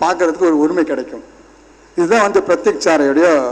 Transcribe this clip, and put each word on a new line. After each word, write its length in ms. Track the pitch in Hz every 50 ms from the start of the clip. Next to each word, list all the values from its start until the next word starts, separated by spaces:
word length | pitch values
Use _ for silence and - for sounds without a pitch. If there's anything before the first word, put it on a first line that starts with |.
பார்க்கறதுக்கு 500 | 156 170 180 175 180 160 151 160 180 170
ஒரு 80 | 160 147
உரிமை 260 | 147 160 180 175 156
கிடைக்கும். 400 | 151 143 127 123 - 120 113 - - - - - - - - _ - - _ _ _ _
இதுதான் 260 | 170 170 165 220 226 202
வந்து 180 | 202 190 196
பிரத்யேக் 440 | - 180 175 156 - 214 180 147 -
சாரையுடைய, 440 | 180 160 151 143 139 139 151 170 175 156 143 127 123